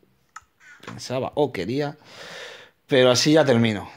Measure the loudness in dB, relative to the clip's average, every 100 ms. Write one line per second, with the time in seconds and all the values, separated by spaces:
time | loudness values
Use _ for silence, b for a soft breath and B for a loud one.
0 | _ _ _ -20 _ _ -20 -20 -20 -16
1 | -10 -8 -6 -4 -4 -4 -6 -6 -8 -10
2 | B B B B B B B _ _ 4
3 | 4 4 4 4 4 4 2 -2 -10